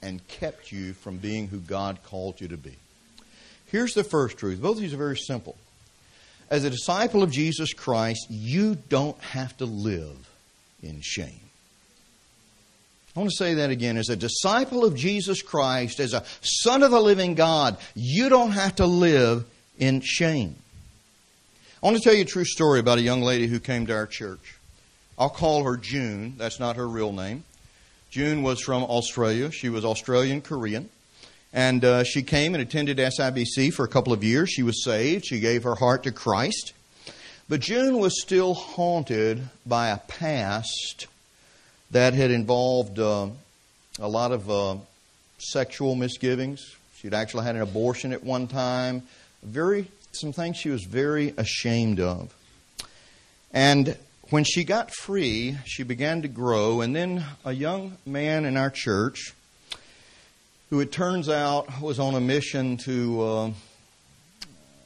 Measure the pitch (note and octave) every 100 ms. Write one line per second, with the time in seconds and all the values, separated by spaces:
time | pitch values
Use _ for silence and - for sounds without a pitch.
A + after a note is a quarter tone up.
0 | F#2+ F#2 - - D#3 - - G2 F#2+ F#2+
1 | - F#2 G#2 A2 G2+ G2 E2+ F#2+ G2 F#2
2 | - F#2+ F#2+ F2+ - E2 C#2 C2 _ _
3 | _ - - - - - _ G3+ A#3+ G#3+
4 | - D#3 B2+ - G2+ F#2 D#3 A3 F#3+ C#3
5 | D3 C3+ - B2 D#2+ - _ _ _ _
6 | _ - - - - D3 C#3 B2 - F3+
7 | A#3 G#3 F#3+ C3 D#3+ D#3 D#3 - - A#2
8 | A2+ A2+ - A2 A2 D#3 G#3+ F#3 - C#3
9 | D3 - - C3 C3 - B2 G#2 G#2+ F#2
10 | D#2 C2+ B1+ _ _ _ _ _ D#2+ D2+
11 | D2+ - D2 E2+ G#2+ _ _ _ _ _
12 | _ _ _ _ _ _ _ _ _ _
13 | _ E3 G3+ - F3+ D#3+ C#3+ B2+ A#2+ A2+
14 | A2 A2+ A#2 - G3 A3+ C4 B3 A3+ C3
15 | E3 G#3 F#3 F#3 - D#3 C3+ B2+ A#2+ A#2
16 | C3 A#2 - - - - A3+ C4+ C#4 A#3+
17 | G#3+ G3 F3+ E3+ D#3+ D#3+ C3+ F#2+ - -
18 | B2 D#3+ C4 B3+ A#3+ G3+ G3 F#3+ F3+ F3
19 | F3 C#3+ A#2+ A#2 A#2 _ _ - C3 C3+
20 | C3 - E3+ D3+ F#2 C#2+ - - - -
21 | _ _ _ _ _ _ - - F#3 A3+
22 | A#3 G#3+ F#3 F#3 F3 - D#3+ C3+ A#2 A#2+
23 | A#2+ B2+ B2 B2 A#2 A#2 B2 B2 A2+ A2
24 | G#2+ - G#2+ F#2 - - - - _ _
25 | _ - C#3 - E3 D3+ C3+ B2 G2+ C3+
26 | A#2+ G2+ A2 C3 A2+ - A#2+ A#2 A#2+ A2+
27 | G#2+ G2 F#2+ B2 E3 _ - _ _ _
28 | _ C3 D3 D3+ C3+ B2+ - B2+ B2+ A#2+
29 | A#2 - A2+ A2 C#3+ D#3 B2+ A2+ A2 A2
30 | - B2 C3 C#3 C#3 C#3+ A2 A2 F3+ _
31 | _ - - - _ B2+ B2+ B2+ B2 B2
32 | B2 D3 C3 D3 D#3 F3 B2 D#3 D3 C#3
33 | C3 B2+ C3+ C3 A#2 - C3+ - B2+ C3+
34 | B2 A2+ G#2+ B2+ F3+ - A#2+ A2+ B2+ G#2+
35 | B2+ F#3+ - A#2+ A2+ A#2+ A#2+ A#2 B2 C3
36 | C3+ G#2+ A#2+ G2+ C#3+ A3 - - _ -
37 | - - - - - D3 A#2+ A#3 C4 B3
38 | F#3+ - - F#3 F#3 F3+ - - F3 E3+
39 | C#3 A2+ A2 A2+ C3 - B2 A#2+ A#2 G2+
40 | - - D#3+ C#3+ G2 G#2 A2+ - - -
41 | - _ _ _ _ _ _ _ - A#2+
42 | B2+ B2+ C3 A#2+ A2 B2 B2+ B2+ G#2+ G2
43 | G#2+ G#2 G2 B2+ - _ _ _ _ -
44 | G#2+ A2 A#2+ B2 G2 G2+ G2 F#2+ - _
45 | _ _ _ - - C#3+ B2+ - C3+ B2+
46 | B2 B2 C3 B2 C3 C#3 - - _ -
47 | G#2 G#2 A2 A#2 A#2+ A#2 G#2 G#2 A#2+ B2
48 | C3+ B2+ A#2+ B2+ B2 C3+ B2+ B2+ B2+ B2+
49 | B2+ - - _ G#2+ A#2+ E3+ G3+ F3+ -
50 | - - D3+ C#3 E3+ E3+ D#3 C3 F2+ A2+
51 | C#3+ D3+ D3 - G#2+ - A#2+ A#2 A2+ F#2+
52 | F2+ F2+ F2 - _ - _ - - -
53 | - _ _ _ _ - C#3 C#3+ C3+ -
54 | - _ - D3+ D3 F3 D#3 G#3+ - -
55 | - G3 C#3 A2 B2 C#3+ B2+ - B2 B2
56 | C#3+ E3 D3 A#2 B2 A2 G#2+ A#2 A#2 D3+
57 | F3+ F3+ D3 C#3+ C3+ C3 D3+ F#3+ F#3+ F#3
58 | - C#3 D3+ D#3 D3+ C3+ C3+ - - G2
59 | A#2+ - - - _ _ - - - -
60 | - - _ _ _ _ _ C#3+ C#3 -
61 | F3+ F3+ D#3 D3+ D3 C#3+ C#3+ C3 D3+ C3
62 | C3+ C3 B2 C#3+ C#3 C#3 C3 B2 - B2
63 | A#2+ A2+ A2 A2 A2 A2 - _ _ _
64 | _ _ _ _ - - _ -